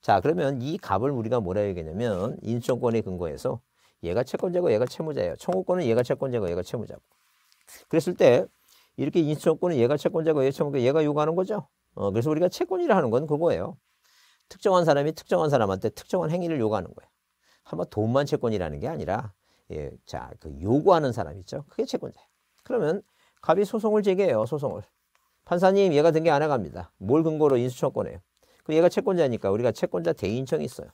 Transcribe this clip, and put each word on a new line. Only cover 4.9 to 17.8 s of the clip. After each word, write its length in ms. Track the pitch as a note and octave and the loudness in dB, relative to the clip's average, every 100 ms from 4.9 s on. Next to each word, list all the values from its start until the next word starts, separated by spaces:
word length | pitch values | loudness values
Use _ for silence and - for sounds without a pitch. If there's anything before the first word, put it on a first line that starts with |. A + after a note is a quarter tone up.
| - D#3+ C#3 F#2 - | -4 -6 -4 -4 -4
청구권은 500 | - F#3 F#3 F3+ D3 | -4 -4 -2 -2 2
얘가 180 | A2+ | 2
채권자고 460 | B2 C3 C3+ A#2+ F#2+ | 2 -2 -2 -2 -2
얘가 140 | F2 | -4
채무자고. 380 | F2 B2 G2+ - _ _ _ _ _ _ _ - _ | -4 -8 -10 -14 _ _ _ _ _ _ _ -20 _
그랬을 280 | D#3+ D#3+ F3+ | -2 -2 4
때 300 | E3+ B2 F#3+ _ _ _ _ - | 6 6 2 _ _ _ _ -6
이렇게 260 | C3+ F3 | -2 0
인수청구권은 560 | D3+ D3+ - D#3+ F3+ D#3+ | 0 0 0 0 0 2
얘가 180 | A#2 D3 | 2 2
채권자고 480 | F3 D#3+ D#3+ D3+ | 0 -2 0 2
얘가 80 | C3+ | 2
채무자고 320 | C3+ D3 C#3 | 0 -2 2
얘가 200 | B2 D3+ D3+ | 2 4 2
요구하는 300 | D3 D3+ E3+ | 2 0 0
거죠. 320 | F#3+ G#3 - _ _ - | -2 -4 -6 _ _ -4
어, 160 | G2+ | -2
그래서 180 | G2 B2+ | 0 0
우리가 200 | D#3 F3+ | 2 0
채권이라 460 | - F4+ F#4 F4 G3+ | 0 -4 -2 2 2
하는 140 | C3+ | 4
건 180 | A2+ D3+ | 0 0
그거예요. 500 | D3 E3 F#2 G#2 F#3 _ _ _ _ _ _ _ | 0 0 0 -4 -10 _ _ _ _ _ _ _
특정한 340 | - G#3 F#3 | -4 2 4
사람이 300 | E3 C#3+ C#3+ | 4 2 2
특정한 360 | D#3 - F3+ D#3 | -4 -2 0 2
사람한테 400 | C#3 G#2 F#2+ - | 2 2 0 -2
특정한 420 | - - F#3+ D#3+ | -6 -6 -2 -2
행위를 280 | F3 F3 D#3+ | -2 -2 -2
요구하는 340 | A2 G#2 F2 | 0 -2 -6
거예요. 160 | - _ _ _ _ _ _ | -14 _ _ _ _ _ _
한번 240 | _ D#3+ | _ -8